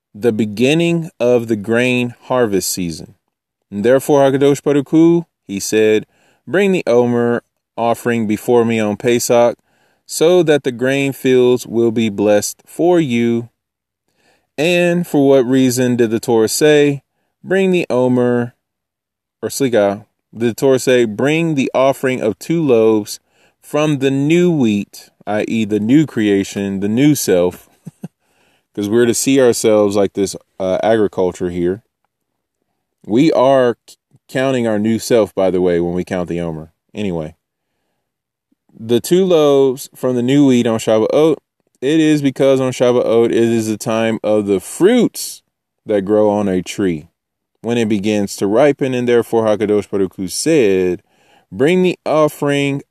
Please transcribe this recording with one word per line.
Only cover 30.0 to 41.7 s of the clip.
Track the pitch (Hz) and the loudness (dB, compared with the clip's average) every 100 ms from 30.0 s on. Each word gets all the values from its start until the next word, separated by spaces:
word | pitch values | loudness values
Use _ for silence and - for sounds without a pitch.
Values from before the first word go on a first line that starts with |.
| 98 | -2
this, | - 98 - _ - | -2 -6 -6 _ -8
uh, | 92 92 | -4 -2
agriculture | 104 113 101 - 92 87 90 | 0 0 0 -2 -4 -4 -8
here. | 87 87 98 _ _ _ _ _ _ _ _ _ _ _ _ - | -4 -4 -4 _ _ _ _ _ _ _ _ _ _ _ _ -4
We | 107 160 | 0 2
are | - 127 135 123 113 _ | 4 4 4 2 -2 _
c-, | - _ _ _ | -20 _ _ _
counting | 131 131 131 117 | -4 -2 -2 -2
our | 107 | -2
new | 107 110 | 0 -2
self, | - 120 101 - | 2 2 2 0
by | 95 | 0
the | 90 | 2
way, | 90 87 | 0 0
when | 87 | -2
we | 87 | -4
count | 90 95 85 | -6 -6 -6
the | 85 | -6
omer. | 85 80 78 _ _ | -8 -10 -14 _ _
Anyway, | - 104 85 78 - _ _ _ _ _ _ _ _ _ _ _ _ _ | -10 -8 -6 -10 -14 _ _ _ _ _ _ _ _ _ _ _ _ _
the | - 113 120 | -12 -2 -2
two | - 175 190 | 2 0 2
loaves | 170 147 139 139 127 - | 2 4 4 2 -2 -10
from | - 127 127 | -8 -4 -2
the | |
new | 123 143 143 | 0 2 4
wheat | 123 117 | 4 2
on | 113 | -2
Shavuot, | - 110 110 139 160 - _ _ _ | 0 0 2 2 2 0 _ _ _